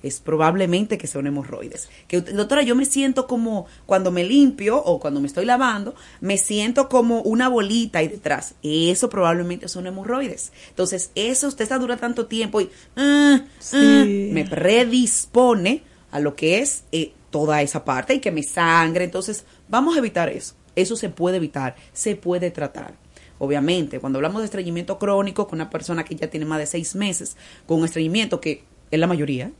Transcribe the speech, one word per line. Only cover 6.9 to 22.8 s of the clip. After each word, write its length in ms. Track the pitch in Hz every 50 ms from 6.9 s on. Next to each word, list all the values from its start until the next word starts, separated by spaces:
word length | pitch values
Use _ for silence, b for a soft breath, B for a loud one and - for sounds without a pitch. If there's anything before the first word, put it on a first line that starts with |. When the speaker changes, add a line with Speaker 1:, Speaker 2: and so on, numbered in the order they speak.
| 254 254 233 233 233 226
Speaker 1:
una 260 | - 208 220 233 254 254
bolita 500 | 247 233 208 196 220 233 226 214 - 170
ahí 80 | 156 160
detrás". 460 | - - - 151 143 - - - - _
Eso 460 | - 151 151 160 165 170 185 - 254 233
probablemente 560 | - 196 180 165 170 175 175 175 175 180 - 180
son 180 | - 185 180
hemorroides. 680 | 185 185 190 196 214 240 262 285 220 165 - - - B B B B
Entonces, 420 | B - 185 180 190 180 - - _
eso, 340 | 185 208 233 262 254 277 285
usted 140 | 269 - 220
está 140 | 214 262 262
dura 180 | 254 233 240
tanto 300 | 233 - 240 233 233 226
tiempo 340 | 226 220 226 226 202 214 214
y, 100 | 190 - B B B B -
ah, 440 | 247 277 285 285 294 294 285 285 262 277 - - -
Speaker 2:
Sí. 180 | - - 247 277
Speaker 1:
ah, 240 | 285 285 277 277 214 208 202 202 196 208 208
me 100 | - 151
predispone 1400 | 190 - - 160 180 214 240 247 233 233 254 247 - - - - - - 233 254 247 233 202 175 196 262 311 b b b b b b
a 100 | - 147
lo 160 | 147 147 143
que 240 | - 156 160 175 214
es, 240 | 277 277 - - - -
eh, 200 | - 165 160 - - - - _
toda 320 | - 151 151 156 151 151
esa 220 | 143 143 - 156 -
parte 300 | - 131 127 127 - -
y 60 | 285
que 100 | - 202
me 120 | 170 156
sangre. 640 | 143 - - 180 170 165 165 170 165 160 165 180 180
Entonces, 400 | 175 - 185 185 - 208 - b b b b b _
vamos 280 | 208 240 269 330 339
a 20 | 302
evitar 300 | 247 214 - 175 170 160
eso. 260 | - 190 - - - _ _ _ _
Eso 200 | - 185 190 226
se 120 | 226 - 185
puede 300 | 139 - 170 180 185 185
evitar, 360 | 165 147 - 143 135 127 - B B B
se 220 | B - - 220 202
puede 360 | 208 - 175 175 180 180 175
tratar. 440 | 175 - 147 135 - -